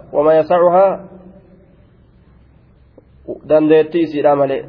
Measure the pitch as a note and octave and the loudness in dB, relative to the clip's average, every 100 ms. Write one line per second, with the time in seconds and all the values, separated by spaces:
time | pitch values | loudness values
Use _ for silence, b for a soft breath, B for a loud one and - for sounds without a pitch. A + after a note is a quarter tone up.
0 | - C#3 D3+ D#3+ G#3 F3+ F3 F3 G3 F3+ | -8 -2 2 2 2 0 2 2 2 -2
1 | - - - - _ _ _ _ _ _ | -12 -20 -20 -20 _ _ _ _ _ _
2 | _ _ _ _ _ _ _ _ _ - | _ _ _ _ _ _ _ _ _ -20
3 | _ _ - - - D3+ D#3 D#3 D#3 F3 | _ _ -18 -16 -2 0 2 2 2 -4
4 | D#3+ D3 D3 C#3+ C3+ C3+ | -4 -2 -2 0 -2 -4